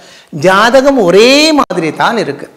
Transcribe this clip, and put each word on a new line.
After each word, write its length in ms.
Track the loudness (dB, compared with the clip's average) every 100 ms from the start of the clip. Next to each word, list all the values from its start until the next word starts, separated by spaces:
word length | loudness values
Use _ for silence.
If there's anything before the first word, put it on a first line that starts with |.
| -20 -20 _ -4
ஜாதகம் 600 | 0 2 2 2 2 0
ஒரே 280 | 2 2 4 2 2
மாதிரி 360 | 0 -2 -4 -6 -4
தான் 220 | -4 -2
இருக்கு. 280 | -6 -10 -16